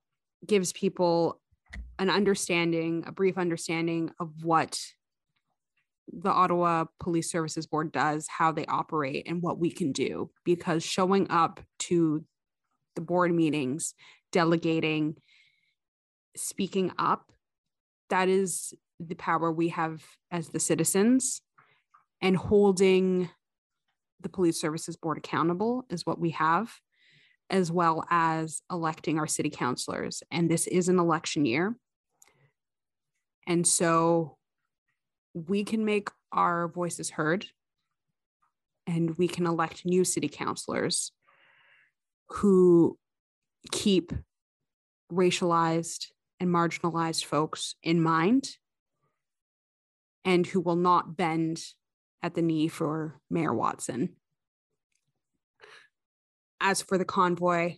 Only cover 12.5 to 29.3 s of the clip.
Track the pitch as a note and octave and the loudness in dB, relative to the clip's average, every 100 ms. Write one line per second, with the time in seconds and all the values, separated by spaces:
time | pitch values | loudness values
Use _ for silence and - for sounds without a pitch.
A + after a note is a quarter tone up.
12.5 | _ _ _ _ - E3 F3 F3 E3+ D#3+ | _ _ _ _ -12 -2 2 2 4 2
13.5 | D3 C3 D#3+ - - - - _ F#3 E3 | 0 -2 -4 -8 -12 -20 -20 _ 2 4
14.5 | E3+ E3 D#3+ D#3 D#3 D#3 D#3 _ _ _ | 2 2 0 0 0 -2 -4 _ _ _
15.5 | _ _ _ _ _ _ _ _ - - | _ _ _ _ _ _ _ _ -12 -10
16.5 | - F#3 G3 F#3 - D#3 G#3 _ _ _ | -6 -4 -2 -2 -2 -2 -2 _ _ _
17.5 | _ _ _ _ _ _ F#3 F#3+ F#3+ F#3 | _ _ _ _ _ _ 0 2 2 0
18.5 | - - - _ - E3 E3+ - E3 E3 | -4 -10 -16 _ -16 -12 -6 -2 0 0
19.5 | D#3+ E3+ E3+ D#3+ D#3 - _ _ F3 D3+ | 0 -2 -2 -6 -6 -16 _ _ -8 -6
20.5 | D#3 - D#3 D#3+ G3 A3 B3+ - - - | -4 0 0 2 4 4 4 2 -6 -12
21.5 | _ _ _ _ _ _ _ F#3+ F#3 - | _ _ _ _ _ _ _ 0 0 2
22.5 | G#3 G3+ F#3+ F#3+ F#3 F#3 F3+ F3 - _ | 4 4 4 4 4 4 0 -2 -8 _
23.5 | _ _ _ _ _ _ _ G3 F#3+ F3 | _ _ _ _ _ _ _ -10 0 0
24.5 | E3 D#3+ D#3+ - E3 D#3+ D3+ - C#3+ E3 | 2 -4 -6 -8 -8 -6 -6 -4 0 0
25.5 | F3 A3 B3+ - F3+ - D#3+ E3+ D3 D#3 | 0 -2 -2 -6 -8 -6 -4 -4 0 0
26.5 | E3+ A#3 - _ _ _ _ _ _ - | 0 -2 -12 _ _ _ _ _ _ -2
27.5 | F#3+ E3+ F3 E3 D#3+ - E3+ E3 D#3+ D#3+ | 0 2 2 2 0 0 2 2 0 -4
28.5 | - - F3+ D#3+ D#3+ - D#3 D3+ | -8 -8 -4 -4 -4 -2 -2 -2